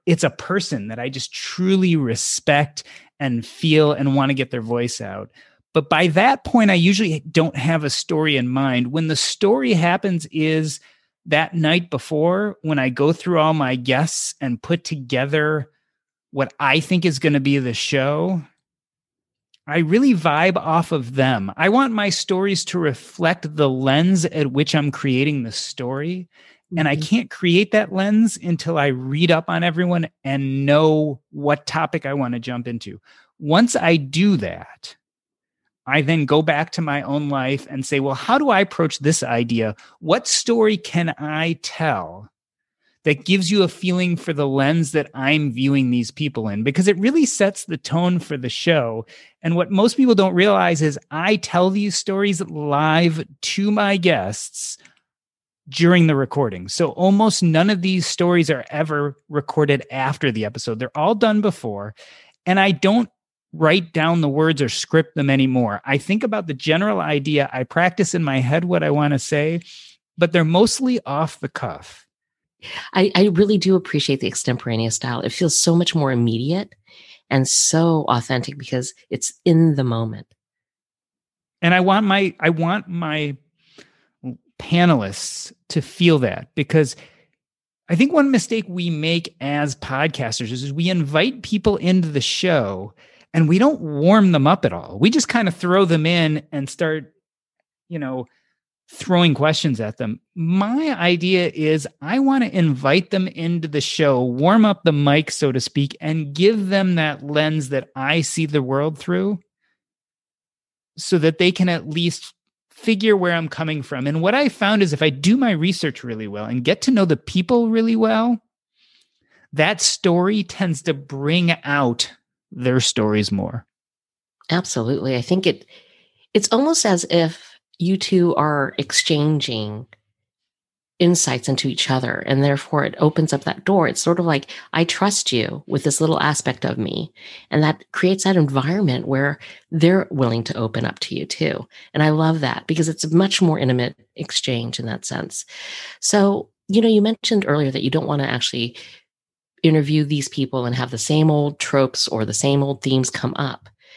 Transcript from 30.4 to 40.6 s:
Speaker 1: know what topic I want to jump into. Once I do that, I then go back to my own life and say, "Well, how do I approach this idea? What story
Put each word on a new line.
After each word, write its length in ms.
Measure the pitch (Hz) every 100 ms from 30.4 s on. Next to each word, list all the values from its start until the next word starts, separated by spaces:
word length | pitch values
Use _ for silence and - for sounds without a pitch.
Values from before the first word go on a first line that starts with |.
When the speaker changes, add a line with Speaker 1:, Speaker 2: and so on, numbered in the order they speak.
| 135 135 139
Speaker 1:
know 560 | 147 156 156 151 135 _
what 340 | 147 143 147 -
topic 400 | 156 160 165 135
I 80 |
want 200 | 143 127
to 80 | 120
jump 260 | 117 123 120
into. 320 | 120 104 107 _ _ _ -
Once 380 | 147 165 240 -
I 180 | 165 170
do 400 | 139 143 202 180
that, 600 | 95 87 87 - - - _ _ _ _ _ _ _ _ -
I 160 | 143
then 240 | 139 165 143
go 160 | 147
back 300 | 156 147 160
to 100 | -
my 220 | 160 143
own 260 | 135 143 147
life 360 | 139 127 139 -
and 160 | 135 131
say, 160 | 143
"Well, 140 | 135 131
how 220 | - 254
do 120 | 285
I 100 | 196
approach 400 | 196 - 160 -
this 240 | 139 160
idea? 540 | - 120 120 117 110 101 - _
What 280 | - 202 240
story 480 | - - 233